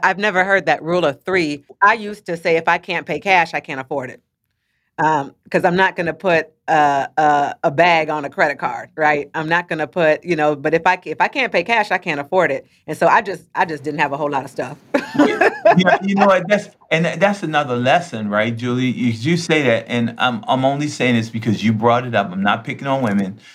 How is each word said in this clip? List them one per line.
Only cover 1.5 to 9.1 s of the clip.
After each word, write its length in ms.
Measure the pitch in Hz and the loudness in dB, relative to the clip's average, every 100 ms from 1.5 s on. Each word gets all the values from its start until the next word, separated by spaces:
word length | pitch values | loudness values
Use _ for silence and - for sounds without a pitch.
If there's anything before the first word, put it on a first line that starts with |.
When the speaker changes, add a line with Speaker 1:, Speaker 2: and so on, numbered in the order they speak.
| 147 - - | -4 -10 2
Speaker 1:
I 120 | 202 | 4
used 320 | 226 208 208 - | 4 -2 -12 -8
to 100 | 170 | -4
say, 200 | 175 165 | 0 0
"If 120 | 165 | 2
I 100 | 175 | -2
can't 260 | 185 170 143 | -2 -6 -4
pay 120 | 151 | -4
cash, 340 | 196 185 165 | 2 2 2
I 60 | 147 | -4
can't 200 | 143 139 | -8 -10
afford 300 | 131 143 113 | -6 -8 -8
it." 120 | - _ _ _ _ _ _ _ - | -14 _ _ _ _ _ _ _ -2
Um, 360 | 156 156 139 - - | 0 0 -2 -12 -4
'cause 140 | 180 | 0
I'm 120 | 180 175 | 2 2
not 200 | 190 180 | 2 0
gonna 160 | 170 | -6
put 380 | 160 196 165 151 _ - | -4 0 0 -2 _ -2
a, 400 | 156 147 139 135 - | 2 4 2 -2 0
a, 380 | 151 147 143 - | 2 2 0 -2
a 60 | 170 | -2
bag 400 | 143 175 165 156 | 2 4 2 0
on 160 | 151 143 | -4 -6
a 40 | |
credit 280 | 190 160 135 | -2 -2 -2
card, 320 | 143 117 113 - | -6 -8 -10 -2
right? 340 | 151 | 0